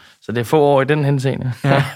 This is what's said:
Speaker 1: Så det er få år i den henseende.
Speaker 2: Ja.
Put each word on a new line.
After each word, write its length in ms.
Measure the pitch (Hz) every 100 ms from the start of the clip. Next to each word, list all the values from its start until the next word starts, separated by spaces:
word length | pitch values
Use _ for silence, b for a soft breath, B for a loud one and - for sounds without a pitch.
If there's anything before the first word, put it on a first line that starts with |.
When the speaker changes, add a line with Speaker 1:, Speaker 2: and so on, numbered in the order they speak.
| b b
Speaker 1:
Så 120 | -
det 80 | 113
er 40 |
få 160 | 113 156
år 220 | 143 139
i 20 |
den 200 | 135 151
henseende. 480 | 143 143 131 - 127 117
Speaker 2:
Ja. 200 | 139 139 139